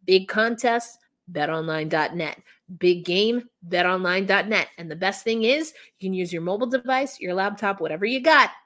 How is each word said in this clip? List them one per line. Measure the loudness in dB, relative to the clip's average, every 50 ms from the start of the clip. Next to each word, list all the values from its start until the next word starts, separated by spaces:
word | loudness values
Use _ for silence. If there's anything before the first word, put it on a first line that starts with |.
| _
Big | 6 4 4 4 2
contests, | 0 0 0 0 0 0 0 0 0 0 -2 -6 -14 -16 _ _ _ _ _ -10
bet | -4 -4 -2 -2
online | -2 -4 -4 -2 -4 -4 -2 -2
dot | 0 0 0 0 -2
net. | -4 -6 -6 -8 -12 -18 _ -20 _ _ _ -12 0
Big | 2 2 2 2 0
game, | -2 0 2 2 2 0 -2 -4 -8 _ _ -10
bet | -4 0 2 2
online | 2 2 0 0 0 0 0 0 2
dot | 2 2 2 2
net. | 0 0 0 -2 -8 -16
And | -12 -12
the | -8
best | -2 -2 -2 -2 -2 -4
thing | -4 -2 0 2
is, | 2 2 0 0 -6 -8 -14 -20 -20 _ _
you | -6 -4
can | -4
use | -4 -4 -4
your | -4 -6 -4
mobile | -2 -2 -2 -2 -2
device, | -2 -4 -2 0 0 0 0 -4 -6 -10
your | -8 -6 -2
laptop, | -2 -2 -2 -4 -2 -2 -4 -2 -2
whatever | -4 -4 -4 -2 -2
you | -2 -2 2
got | 4 6 6 6 6 4 0 -12 _